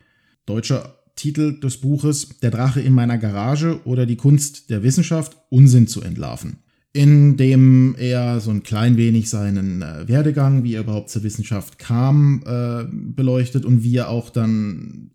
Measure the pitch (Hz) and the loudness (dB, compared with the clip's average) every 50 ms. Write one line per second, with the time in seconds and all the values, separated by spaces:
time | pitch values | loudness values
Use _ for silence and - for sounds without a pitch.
0 | _ _ _ _ _ _ _ _ _ - 104 113 113 - 135 - - - - _ | _ _ _ _ _ _ _ _ _ -8 -6 -4 -2 -2 -2 -4 -4 -8 -20 _
1 | _ _ _ - - 147 147 151 151 151 143 143 139 131 123 - 135 135 147 139 | _ _ _ -10 -8 -6 -2 -2 -2 -2 -2 -4 -6 -8 -6 -4 -4 -4 -2 0
2 | - 151 151 143 - - - _ - 117 110 110 123 131 120 139 120 131 131 127 | 0 -2 -2 -2 -6 -12 -8 _ -4 -2 -2 -2 -2 -2 -2 0 2 2 2 2
3 | 120 120 120 113 110 107 101 101 104 123 147 147 156 165 165 - - 123 127 127 | 2 0 -2 -2 -4 -4 -4 -4 -4 -4 -4 -2 -2 -4 -4 -6 -6 -6 -4 -2
4 | 123 120 120 117 - 139 147 143 143 - - - _ - 113 104 101 127 135 185 | -2 -2 -2 0 4 4 4 4 2 -2 -10 -14 _ -8 -6 -2 -2 0 0 0
5 | 170 - 165 160 151 156 - _ _ - 131 127 139 131 123 123 113 107 - - | 0 -2 -2 -4 -6 -8 -12 _ _ 0 4 6 8 8 8 6 4 4 0 -6
6 | - 85 85 - 78 64 58 - - - - - _ _ _ _ _ _ - 143 | -10 -10 -8 -8 -8 -10 -10 -10 -12 -14 -16 -16 _ _ _ _ _ _ -2 2
7 | 143 143 147 147 143 143 139 139 131 131 131 131 131 131 131 131 127 131 - - | 4 6 6 8 6 6 4 4 2 4 4 6 6 6 6 6 4 2 0 -2
8 | 123 123 123 123 123 120 120 117 104 113 107 101 - - 113 104 113 123 120 113 | -4 -4 -4 -2 -2 -4 -4 -4 -4 -4 -4 -4 -4 -4 -4 0 2 2 2 4
9 | 117 117 113 113 110 110 113 104 104 101 98 98 95 98 90 90 80 76 78 76 | 2 2 2 0 0 -2 -4 -4 -4 -4 -4 -4 -4 -4 -6 -8 -10 -10 -12 -10
10 | 87 98 120 143 151 151 139 147 139 135 139 135 120 120 113 110 107 110 107 104 | -4 -2 0 0 0 0 0 0 0 0 0 0 0 -2 -4 -6 -6 -6 -6 -8
11 | 101 - - 107 104 107 107 - 107 - 110 101 - - - - - - 113 117 | -8 -8 -8 -8 -8 -8 -8 -8 -8 -8 -8 -8 -10 -12 -20 -14 -8 -4 -2 0
12 | 127 135 143 147 147 143 139 135 143 - 123 120 120 120 120 120 117 123 - 110 | 0 2 2 4 4 2 2 0 -4 -6 -6 -6 -6 -6 -6 -8 -10 -10 -10 -12
13 | - - 127 135 131 127 127 127 123 123 - 135 131 110 127 117 110 120 120 127 | -12 -10 -6 -4 -2 0 0 0 -2 -2 -4 -4 0 0 0 2 2 0 -2 -2
14 | 120 - 117 120 113 - - 120 113 110 110 107 107 104 90 - 80 76 - - | -2 -4 -6 -8 -8 -6 -4 -4 -2 -2 -2 -2 -4 -6 -8 -10 -14 -16 -18 -20
15 | - - | -20 -20